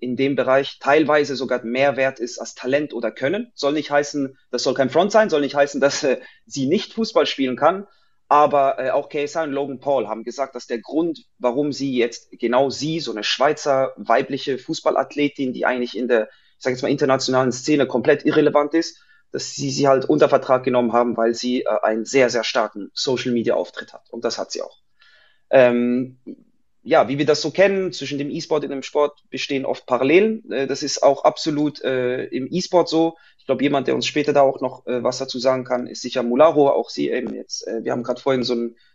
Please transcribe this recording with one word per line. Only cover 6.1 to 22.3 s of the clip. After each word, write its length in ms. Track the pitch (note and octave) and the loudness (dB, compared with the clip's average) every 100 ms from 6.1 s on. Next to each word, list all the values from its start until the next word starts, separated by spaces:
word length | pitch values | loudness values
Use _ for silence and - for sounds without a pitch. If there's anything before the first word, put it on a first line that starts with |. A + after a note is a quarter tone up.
| A#2+ - _ _ | -2 -4 _ _
sie 200 | C#3 C3 | -4 0
nicht 280 | E3 - | 0 -2
Fußball 320 | - A3 E3+ C#3+ | -4 0 0 0
spielen 280 | - C3 | 0 -4
kann. 320 | B2 C#3+ F#3+ G3+ _ _ _ _ | 2 2 2 -6 _ _ _ _
Aber, 460 | D3 D3 C#3+ C3+ - | 4 6 4 2 0
äh, 120 | C3 | -2
auch 180 | C3+ C#3 | -2 -2
K 160 | D3+ | -4
S 100 | C#3+ | -4
I 60 | E3+ | -4
und 100 | D#3 | -4
Logan 300 | C#3 C#3 B2+ | -4 -6 -6
Paul 260 | C3+ C3+ G#2+ | -2 0 0
haben 160 | A2 | -6
gesagt, 320 | A2+ B2 C3+ | -8 -6 -6
dass 140 | B2 - | -8 -8
der 100 | A#2+ | -8
Grund, 460 | - C#3+ E3+ - - _ | -4 -2 -2 -4 -14 _
warum 340 | B2 B2 D3 | -2 0 -2
sie 240 | C3+ C#3 B2+ | -2 -2 0
jetzt 340 | A#2+ - - | 0 -2 -18
genau 400 | - A#2 B2 C#3 | -4 0 2 2
sie, 300 | A2+ D3+ E3 | 0 -4 -4
so 100 | B2 | -6
eine 140 | G#2 | -6
Schweizer 680 | G#2 - C3+ D3+ D3+ C3+ C3 - | -4 0 0 2 0 0 0 -4
weibliche 600 | G#2 A#2+ C3+ C#3 - B2+ | 0 0 0 -6 -6 -6
Fußballathletin, 960 | - D#3+ D#3 - C#3 - C#3+ - C3 | -6 -4 0 0 -2 -2 -4 -2 -6
die 140 | B2 - | -2 -2
eigentlich 300 | B2+ A#2+ G2+ | -2 -4 -6
in 100 | B2 | 0
der, 200 | A#2+ G#2+ | 0 0
ich 20 | - _ _ | -8 _ _
sag 100 | C3 | -4
jetzt 120 | B2+ | -2
mal, 100 | B2+ | -2
internationalen 580 | D3 C#3+ C3 C3 B2+ C3 | 0 2 2 2 0 0
Szene 380 | A#2+ - D3+ C3 | -2 0 2 2
komplett 360 | B2 A2+ D3 | 2 2 2
irrelevant 480 | D3+ D3+ D3 D3 D3 | 2 2 4 2 2
ist, 260 | E3 E3 - _ _ _ | 0 -2 -8 _ _ _
dass 240 | C3+ - - | -12 -10 -8
sie 160 | C#3 | -6
sie 160 | C3+ C#3 | 0 4
halt 160 | C3+ | 4
unter 240 | C3 D3+ C#3+ | 4 2 4
Vertrag 340 | C#3 - B2+ | 2 2 0
genommen 300 | B2+ B2 A#2+ | 2 0 2
haben, 240 | A#2 A#2+ A2+ | 2 0 0
weil 180 | A2+ | 0
sie, 280 | A#2 B2 B2+ | 0 -2 -2
äh, 180 | - G#2+ | 0 0
einen 220 | - A2 | 0 -2
sehr, 260 | G#2+ C3+ B2 | 0 2 2